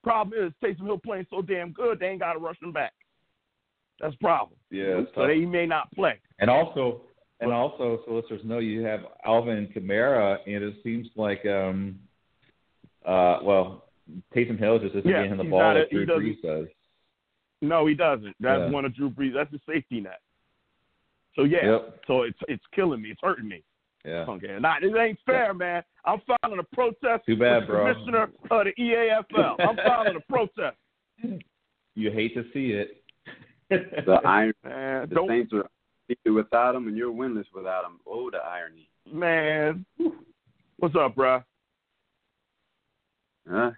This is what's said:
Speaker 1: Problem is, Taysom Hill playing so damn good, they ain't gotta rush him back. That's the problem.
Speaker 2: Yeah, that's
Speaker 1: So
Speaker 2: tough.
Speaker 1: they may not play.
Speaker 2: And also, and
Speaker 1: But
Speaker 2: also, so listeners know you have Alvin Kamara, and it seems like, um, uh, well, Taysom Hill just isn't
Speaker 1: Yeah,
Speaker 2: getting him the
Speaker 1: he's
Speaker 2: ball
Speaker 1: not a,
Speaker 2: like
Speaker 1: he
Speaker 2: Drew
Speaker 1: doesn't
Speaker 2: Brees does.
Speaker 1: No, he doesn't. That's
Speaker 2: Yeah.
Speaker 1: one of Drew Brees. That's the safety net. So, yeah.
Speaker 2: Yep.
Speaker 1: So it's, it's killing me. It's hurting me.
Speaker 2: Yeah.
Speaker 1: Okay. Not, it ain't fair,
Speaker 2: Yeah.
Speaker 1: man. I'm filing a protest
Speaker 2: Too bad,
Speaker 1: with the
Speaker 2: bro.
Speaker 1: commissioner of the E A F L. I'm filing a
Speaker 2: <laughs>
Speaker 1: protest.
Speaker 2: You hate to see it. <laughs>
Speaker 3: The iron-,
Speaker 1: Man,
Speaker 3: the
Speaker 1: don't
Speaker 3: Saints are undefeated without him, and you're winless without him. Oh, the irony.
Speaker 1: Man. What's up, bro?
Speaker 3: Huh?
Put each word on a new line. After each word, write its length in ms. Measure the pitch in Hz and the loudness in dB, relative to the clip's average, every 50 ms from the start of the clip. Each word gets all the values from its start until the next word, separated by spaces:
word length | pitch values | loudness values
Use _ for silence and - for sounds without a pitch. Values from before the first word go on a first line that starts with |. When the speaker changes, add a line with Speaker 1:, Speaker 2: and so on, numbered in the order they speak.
| - | 0
Speaker 1:
Problem 420 | 233 226 220 208 190 220 220 190 | 0 0 0 0 -2 -2 -4 -4
is, 60 | 170 151 _ | -4 -4 _
Taysom 220 | - 208 196 156 190 | -4 -4 -4 -4 -6
Hill 140 | 208 214 175 | -6 -6 -6
playing 280 | - 233 208 185 185 _ | -6 -8 -8 -8 -8 _
so 120 | 202 190 | -8 -8
damn 300 | 185 175 196 175 170 170 | -4 -4 -4 -4 -4 -8
good, 260 | 151 - 247 233 220 - | -8 -2 -2 -2 0 0
they 80 | 180 | -4
ain't 140 | 185 196 185 | -6 -4 -4
gotta 180 | 185 165 165 160 | -4 -4 -4 -4
rush 220 | 165 165 170 _ | -6 -8 -10 _
him 100 | 160 175 | -12 -8
back. 200 | 156 151 135 - _ _ _ _ _ _ _ _ _ _ _ _ _ _ _ _ _ _ _ _ _ _ | -4 -4 -4 -4 _ _ _ _ _ _ _ _ _ _ _ _ _ _ _ _ _ _ _ _ _ _
That's 120 | - 156 139 | -8 -8 -6
the 40 | - | -2
problem. 400 | - 180 170 139 107 - _ _ _ _ | 0 2 2 2 0 -6 _ _ _ _
Speaker 2:
Yeah, 260 | - - - 98 92 90 | -8 -4 -2 0 0 0
that's 100 | - - - | -2 -4 -2
Speaker 1:
So 80 | - | 0
Speaker 2:
tough. 60 | 123 139 | 2 2
Speaker 1:
they 100 | 156 160 | 4 2
may 260 | 170 175 175 175 170 | 0 0 0 0 0
not 240 | 165 165 151 - - | 0 0 -2 -4 -6
play. 280 | - - 190 156 113 - _ _ _ _ | -4 0 0 0 0 -2 _ _ _ _
Speaker 2:
And 100 | 101 113 | 2 4
also, 520 | 123 147 170 165 - 147 131 123 120 - - _ _ _ _ _ _ _ | 4 4 2 0 -2 -2 -2 -2 -2 -4 -14 _ _ _ _ _ _ _
and 100 | 117 120 | -2 0
Speaker 1:
But 60 | 120 | 2
Speaker 2:
also, 440 | 120 127 147 143 - 127 120 117 113 - | 2 0 -2 -2 -4 -2 -2 -2 -4 -4
so 60 | 120 113 | -6 -6
listeners 280 | 113 113 - 113 98 110 | -6 -4 -6 -12 -10 -6
know 140 | 110 117 120 | -6 -4 -2
you 240 | 113 110 107 113 | -2 -2 -2 -2
have 180 | 117 110 107 101 - - - - - | -2 -2 -4 -4 -8 -14 -20 -8 0
Alvin 440 | 110 113 120 117 117 113 104 104 98 - | 2 4 4 4 2 -2 -2 -4 -6 -8
Kamara, 640 | 107 92 95 98 107 120 139 139 120 104 98 98 - - | -8 -4 0 0 2 2 4 4 4 4 2 0 -2 -4
and 160 | 98 104 104 | -6 -6 -4
it 120 | 101 104 104 - | -6 -6 -8 -8
seems 260 | _ 117 113 117 117 117 _ | _ -6 -6 -6 -8 -10 _
like, 280 | 107 107 101 101 98 - | -4 -2 -2 -2 -2 -2
um, 520 | 104 101 98 95 95 92 95 98 98 95 95 - _ _ _ _ _ _ _ _ _ _ _ _ _ _ _ - _ _ _ - | -2 0 0 0 -2 -2 -4 -4 -6 -8 -14 -18 _ _ _ _ _ _ _ _ _ _ _ _ _ _ _ -20 _ _ _ -4
uh, 340 | 87 92 92 90 90 87 - | 0 2 4 6 4 4 2
well, 460 | - 101 101 95 90 92 95 - - _ _ _ _ - - 185 - _ - | 2 4 4 4 2 0 -6 -16 -20 _ _ _ _ -18 -18 -18 -18 _ 0
Taysom 240 | 123 120 117 113 101 | 0 0 0 -2 0
Hill 200 | 107 107 117 110 | 2 2 2 2
just 160 | 104 95 - | 2 0 -4
isn't 140 | 101 98 180 | 0 2 2
Speaker 1:
Yeah, 80 | 190 160 | 2 2
Speaker 2:
getting 140 | 101 98 | 0 -2
him 60 | 101 95 | -2 -4
the 60 | 92 | -2
Speaker 1:
he's 60 | 160 | 2
Speaker 2:
ball 100 | - 92 | 4 4
Speaker 1:
not 160 | - 160 156 | 6 6 6
a, 40 | 156 | 4
Speaker 2:
like 80 | 156 - | 2 2
Speaker 1:
he 60 | - | 0
Speaker 2:
Drew 100 | 101 98 | -2 0
Speaker 1:
doesn't 160 | 170 170 160 104 | 2 0 0 0
Speaker 2:
Brees 180 | 110 104 - | -2 -4 -4
does. 260 | - 82 78 78 78 85 _ _ _ _ _ _ _ _ _ _ _ _ _ _ _ _ _ _ | -6 -4 -4 -4 -6 -10 _ _ _ _ _ _ _ _ _ _ _ _ _ _ _ _ _ _
Speaker 1:
No, 260 | 147 147 165 165 151 | -2 0 2 4 4
he 80 | 156 151 | 4 4
doesn't. 420 | 143 175 156 139 113 107 101 92 _ | 4 4 2 2 0 -4 -12 -10 _
That's 200 | 107 131 - 190 | 2 2 2 2
Speaker 2:
Yeah. 100 | 87 - | 2 0
Speaker 1:
one 140 | 143 143 135 | 0 -2 -2
of 100 | 135 117 | -4 -4
Drew 160 | 123 143 139 | -4 -6 -6
Brees. 240 | 120 135 139 131 120 | -2 -2 -4 -2 -2
That's 160 | 135 151 143 | -2 -4 -4
the 100 | 147 139 _ | -8 -14 _
safety 340 | - 160 156 131 _ 127 113 | -4 -4 -4 -4 _ -8 -8
net. 200 | 98 92 90 - _ _ _ _ _ _ _ _ _ _ _ _ _ _ _ _ _ _ _ _ _ _ _ | -8 -8 -14 -18 _ _ _ _ _ _ _ _ _ _ _ _ _ _ _ _ _ _ _ _ _ _ _
So, 80 | - 139 | 2 4
yeah. 200 | 143 170 175 - | 4 4 4 4
Speaker 2:
Yep. 340 | 104 110 220 - - - - - | 4 4 2 0 -6 -18 -16 -4
Speaker 1:
So 160 | - 131 127 | 0 0 0
it's, 160 | 120 117 - _ - | 0 -2 -4 _ -8
it's 180 | - 131 - _ _ - | -8 -8 -10 _ _ -2
killing 280 | 196 190 175 139 113 | 0 0 0 0 -4
me. 80 | 107 107 | -8 -12
It's 100 | 110 _ | -12 _
hurting 260 | - 190 180 131 110 107 | -2 -2 -2 -2 -6 -12
me. 140 | 95 82 _ _ _ _ _ _ _ _ _ | -12 -14 _ _ _ _ _ _ _ _ _
Speaker 2:
Yeah. 200 | 78 82 85 82 - | -8 -6 -6 -6 -8
Speaker 1:
Okay. 280 | 104 90 98 98 98 101 | -8 -10 -10 -10 -6 -2
Not, 240 | 127 160 160 143 170 | 0 0 0 0 0
it 120 | 190 220 | 0 2
ain't 220 | 226 233 220 214 - _ | 2 2 0 -2 -4 _
fair, 200 | - 262 262 240 | 0 0 2 2
Speaker 2:
Yeah. 60 | 202 | 0
Speaker 1:
man. 300 | 190 175 180 175 175 175 - _ _ _ - | -2 -2 -4 -4 -4 -4 -6 _ _ _ -2
I'm 160 | - 202 214 _ - 240 233 | -2 -2 -2 _ 0 0 0
filing 200 | - 233 208 185 | 0 -2 -4 -6
a 140 | - _ - | -8 _ -2
protest 520 | 247 254 233 226 _ - 247 226 233 _ | 0 0 0 0 _ 0 0 0 0 _
Speaker 2:
Too 100 | - 113 | 0 2
bad, 240 | 110 120 120 123 117 | 4 6 6 6 4
Speaker 1:
with 60 | 101 - | 2 2
the 40 | 104 | 2
Speaker 2:
bro. 180 | 104 104 - - | 2 4 2 2
Speaker 1:
commissioner 360 | 113 107 247 233 220 220 - - _ - - | -2 -4 0 0 0 0 0 -4 _ -2 0
of 140 | 226 220 202 | 2 2 2
the 80 | 196 - 240 | 2 0 -2
E 120 | 240 233 226 | 0 0 2
A 240 | 233 233 220 220 220 | 2 2 2 2 0
F 80 | 202 _ - | 0 _ 2
L. 200 | 208 180 143 107 - | 2 2 2 2 2
I'm 180 | 175 202 226 | 2 2 2
filing 400 | - 190 247 247 233 220 208 180 | 2 2 2 2 4 2 0 -2
a 40 | 156 | -2
Speaker 2:
<laughs> 80 | - - | -6 0
Speaker 1:
protest. 440 | 269 247 220 - _ 214 175 135 - _ _ _ _ _ _ _ _ _ 233 240 196 170 - _ _ _ _ _ _ _ _ _ _ | 0 0 0 0 _ -6 -6 -6 -6 _ _ _ _ _ _ _ _ _ -10 -8 -8 -10 -14 _ _ _ _ _ _ _ _ _ _
Speaker 2:
You 140 | 107 107 107 | -2 -2 -2
hate 220 | 104 110 107 117 117 | 0 0 -2 -2 -2
to 100 | 123 117 120 | -6 -10 -6
see 180 | - 139 135 123 | -6 -4 -2 -2
it. 300 | 104 101 104 - - _ _ - _ _ _ - - - - _ _ _ _ _ | -2 -2 -4 -6 -10 _ _ -20 _ _ _ -20 -20 -20 -20 _ _ _ _ _
<laughs> 0 | |
Speaker 3:
The 480 | 196 185 - - - 151 - 98 92 - - | 0 0 0 -4 -8 -4 4 4 4 6 6
iron-, 300 | 92 98 104 110 110 107 _ _ | 6 4 6 4 2 0 _ _
Speaker 1:
Man, 460 | 127 127 135 135 135 135 131 131 160 | -12 -10 -8 -6 -4 -4 -4 -4 -2
Speaker 3:
the 40 | - | -2
Speaker 1:
don't 140 | - 180 196 | 0 0 2
Speaker 3:
Saints 240 | 117 120 117 110 | 0 0 0 0
are 160 | 113 104 98 - _ _ _ _ _ _ _ - | -2 -4 -4 -4 _ _ _ _ _ _ _ -8
undefeated 240 | 123 _ _ 113 | -8 _ _ 2
without 420 | 107 110 107 _ - 117 120 127 127 | 2 2 2 _ 2 2 4 2 0
him, 140 | 127 123 110 | -2 -4 -6
and 80 | 107 | -6
you're 160 | 110 120 123 | -4 -4 -4
winless 320 | 117 117 131 127 113 107 95 _ _ | -4 -4 -6 -4 -6 -6 -8 _ _
without 300 | 95 92 92 92 92 90 | -10 -8 -6 -6 -6 -6
him. 160 | 87 87 85 _ | -8 -14 _ _
Oh, 240 | - 101 117 127 123 | -10 -10 -8 -8 -6
the 80 | - 87 | -8 -8
irony. 500 | - 82 87 87 85 80 80 82 _ _ _ _ _ - | -8 -8 -8 -10 -10 -12 -16 -20 _ _ _ _ _ -14
Speaker 1:
Man. 720 | 156 160 175 170 165 160 156 151 156 151 151 151 160 180 185 _ _ - 339 330 - - - _ _ _ _ _ _ _ _ _ _ - | -8 -4 0 0 2 2 2 0 0 0 0 0 -2 -4 -10 _ _ -2 -2 -2 -2 -4 -20 _ _ _ _ _ _ _ _ _ _ -2
What's 180 | 175 170 147 | -2 2 4
up, 180 | 170 147 131 110 | 2 2 2 2
bro? 260 | 131 135 127 131 127 123 _ _ _ _ _ _ _ _ _ _ _ _ _ _ _ _ _ _ _ _ _ _ _ _ _ _ _ _ _ _ _ _ _ _ _ _ _ _ _ _ | 2 4 4 2 2 -2 _ _ _ _ _ _ _ _ _ _ _ _ _ _ _ _ _ _ _ _ _ _ _ _ _ _ _ _ _ _ _ _ _ _ _ _ _ _ _ _
Speaker 3:
Huh? 260 | 87 90 107 117 120 117 | -6 -2 0 0 -2 -2